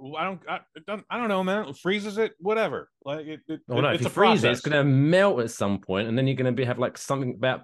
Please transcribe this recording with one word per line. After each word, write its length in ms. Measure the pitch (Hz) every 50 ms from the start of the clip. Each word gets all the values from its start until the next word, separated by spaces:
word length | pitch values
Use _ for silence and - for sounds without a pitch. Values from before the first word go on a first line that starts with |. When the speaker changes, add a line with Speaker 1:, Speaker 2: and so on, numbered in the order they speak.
| 135 135 151 156
Speaker 1:
I 60 | 165
don't, 160 | 190 196 170 - 147
I, 100 | 170 - - _ _
it 100 | 156 160
doesn't, 200 | - 208 208 - _
I 80 | 185 226
don't 120 | 240 220
know, 140 | 202 185 190
man. 300 | 185 196 214 208 139 143
Freezes 440 | - - 175 202 208 202 214 196 208
it, 160 | 226 - - _
whatever. 500 | 165 196 220 220 220 170 127 90 - - _ _ _
Like, 200 | 139 143 156 151
it, 140 | 151 156 147 - -
it, 140 | 160 151 - -
Speaker 2:
Oh, 100 | 120 120
no, 100 | 135 143
Speaker 1:
it, 60 | 120
Speaker 2:
if 60 | 170
Speaker 1:
it's 20 | 123
Speaker 2:
you 40 | -
Speaker 1:
a 20 |
Speaker 2:
freeze 340 | - 160 196 196 220 190 -
it, 40 | -
Speaker 1:
process. 100 | - 123
Speaker 2:
it's 80 | - 147
gonna 160 | 151 147 139
melt 560 | 143 135 131 143 151 170 185 196 202 190 120
at 120 | 117 113
some 280 | - - 110 101 101 98
point, 280 | - - 92 95 110 113
and 100 | 113 123
then 100 | 135 135
you're 80 | 135
gonna 160 | 131 131 127
be, 140 | 123 120 131
have, 140 | 120 123 117
like, 180 | 123 107 - -
something 380 | - - 139 135 135 123 127
about, 260 | - 120 131 123 -